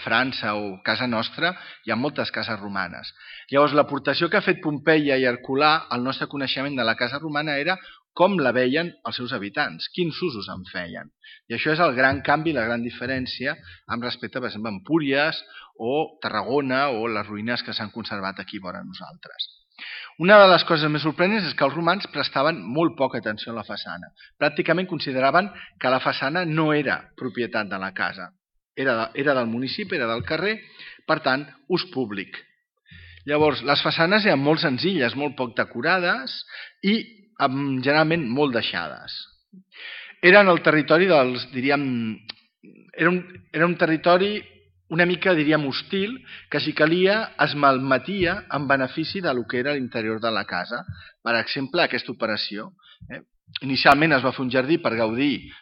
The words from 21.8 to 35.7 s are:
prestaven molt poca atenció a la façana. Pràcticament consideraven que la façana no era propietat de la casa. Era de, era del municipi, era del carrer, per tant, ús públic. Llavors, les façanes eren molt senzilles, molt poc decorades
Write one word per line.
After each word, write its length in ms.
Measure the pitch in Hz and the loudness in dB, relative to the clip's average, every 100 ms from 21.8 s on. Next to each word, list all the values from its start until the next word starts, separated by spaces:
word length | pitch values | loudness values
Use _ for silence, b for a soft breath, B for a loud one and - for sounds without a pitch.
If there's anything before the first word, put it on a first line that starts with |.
| 165 196 - | 0 0 -4
prestaven 540 | 147 135 - 147 156 | -6 -2 0 0 -2
molt 300 | 90 143 170 - | -4 0 0 0
poca 220 | 131 127 | -2 -2
atenció 320 | 110 104 - | -6 -8 -8
a 40 | 117 | -10
la 80 | 104 | -10
façana. 420 | 101 - 87 82 b b _ | -12 -12 -14 -16 b b _
Pràcticament 480 | 147 147 170 165 185 | -2 0 0 0 0
consideraven 600 | 160 147 131 135 160 196 B B _ | -6 -4 2 4 4 0 B B _
que 140 | 127 | 0
la 80 | 127 | 2
façana 460 | 147 - 135 170 175 | 0 -2 -2 -2 -2
no 220 | 156 156 | 0 2
era 300 | 151 127 90 - - | 2 0 -4 -8 -10
propietat 480 | 127 120 113 110 101 | -8 -6 -4 -4 -6
de 80 | 98 | -6
la 80 | 95 | -8
casa. 380 | 95 90 98 90 _ _ _ _ | -4 -6 -6 -16 _ _ _ _
Era 220 | - 135 113 | -4 0 0
de, 100 | 113 - | -2 -2
era 140 | 143 135 | 0 0
del 140 | 117 | 0
municipi, 460 | 117 131 - 196 180 | -4 -6 -8 -6 -4
era 100 | 117 | -2
del 160 | 117 | -4
carrer, 320 | - 156 196 220 B B B B | -4 -4 -4 -6 B B B B
per 140 | - 156 | -2 0
tant, 240 | 139 135 151 - - | 0 -2 -4 -16 -4
ús 160 | 175 - | -4 -2
públic. 480 | 131 113 104 - - - _ _ _ B B B B - | -6 -4 -6 -10 -14 -20 _ _ _ B B B B -2
Llavors, 320 | 151 151 120 120 | 2 4 2 0
les 160 | 139 | 2
façanes 400 | 160 151 165 214 | 2 2 4 4
eren 160 | 202 139 | 4 4
molt 240 | 143 156 | 4 2
senzilles, 540 | 165 123 175 185 120 120 | 2 0 0 0 0 -2
molt 160 | 147 139 | -6 -4
poc 160 | 123 113 | -4 -4
decorades 840 | 107 | -4